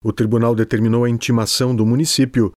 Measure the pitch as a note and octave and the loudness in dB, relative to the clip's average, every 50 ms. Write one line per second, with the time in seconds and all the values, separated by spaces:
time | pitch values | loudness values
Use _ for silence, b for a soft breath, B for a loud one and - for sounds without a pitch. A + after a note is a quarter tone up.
0 | - A2+ G#2 - A2+ G#2+ A#2 A2+ A#2 A#2 A#2+ G#2+ A2+ - - G#2+ A2+ A2+ A2+ A#2+ | -4 -4 -2 -2 -2 0 2 0 2 2 2 0 0 -2 0 0 0 2 2 2
1 | A#2+ A#2+ A#2+ A#2 - - A#2+ A2+ A2 - - - B2+ B2+ B2+ A2 G#2+ A2 A#2+ C3+ | 0 0 -2 -4 -2 0 0 0 0 -2 -2 -2 -2 0 0 0 2 2 2 0
2 | D#3+ - - - C3 B2 - B2+ A2 F#2 - | 0 -2 0 0 0 0 2 0 0 0 -2